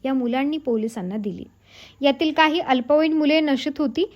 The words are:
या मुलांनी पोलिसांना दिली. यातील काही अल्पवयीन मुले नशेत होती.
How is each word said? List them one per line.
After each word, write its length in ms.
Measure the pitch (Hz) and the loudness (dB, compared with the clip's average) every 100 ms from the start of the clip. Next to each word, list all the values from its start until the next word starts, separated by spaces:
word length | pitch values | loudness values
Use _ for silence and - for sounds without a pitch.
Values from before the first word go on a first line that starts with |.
या 100 | 262 | -4
मुलांनी 420 | 262 240 254 285 311 | -2 0 0 -2 -4
पोलिसांना 600 | 285 226 220 226 180 214 | -2 -2 -2 -6 -8 -6
दिली. 280 | 202 175 - _ _ - - - | -6 -8 -12 _ _ -20 -20 -2
यातील 320 | 277 277 311 | 0 2 0
काही 280 | 302 311 330 | 2 2 2
अल्पवयीन 520 | 285 262 247 302 320 | 0 0 2 2 4
मुले 280 | 311 294 311 | 2 2 2
नशेत 380 | 302 269 262 277 | 2 0 -2 -2
होती. 340 | 285 240 415 | -2 -2 -4